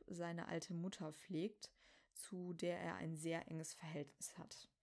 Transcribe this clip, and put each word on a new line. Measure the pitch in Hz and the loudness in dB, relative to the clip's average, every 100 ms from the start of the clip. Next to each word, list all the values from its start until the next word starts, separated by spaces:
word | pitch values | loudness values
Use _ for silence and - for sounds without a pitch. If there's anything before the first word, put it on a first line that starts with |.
| - | -6
seine | 170 170 170 - | -2 0 0 2
alte | 165 - | 0 2
Mutter | 170 185 - 156 | 2 2 0 -2
pflegt, | 151 - 165 202 - - - - - - | -4 0 2 2 0 -12 -14 -20 -20 -14
zu | - - 180 180 | -10 -6 -2 -2
der | 170 175 175 | 2 4 4
er | 175 185 | 2 2
ein | 165 156 | 0 2
sehr | 165 165 - | 2 2 2
enges | 160 160 | -2 -2
Verhältnis | - 160 156 139 - - - | -4 -4 -2 -4 -4 -6 -6
hat. | - - - _ | -10 -12 -14 _